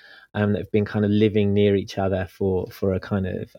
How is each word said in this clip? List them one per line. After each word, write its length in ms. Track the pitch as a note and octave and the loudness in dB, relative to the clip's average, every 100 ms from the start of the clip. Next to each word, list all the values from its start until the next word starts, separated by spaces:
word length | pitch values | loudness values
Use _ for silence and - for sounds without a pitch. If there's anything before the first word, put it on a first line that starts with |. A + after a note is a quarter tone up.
| - - - | -20 -20 -10
um, 180 | G#2 G#2 | -2 0
that 60 | G2+ | 0
have 140 | - | 0
been 120 | G#2+ | -2
kind 200 | G#2 A2 | 0 0
of 60 | G#2 | 2
living 440 | G#2 G#2+ G#2 G2+ | 4 2 2 2
near 220 | G2+ G#2 G2 | 4 4 2
each 200 | F#2+ - | -2 -4
other 300 | F#2+ F#2+ F#2 | -2 -2 -6
for, 360 | - G2 F#2 - | -4 -2 -2 -4
for 220 | - G2 | -4 -2
a 80 | F#2 | -2
kind 260 | - G#2 F#2 | -2 -4 -4
of 280 | F#2 - | -6 -10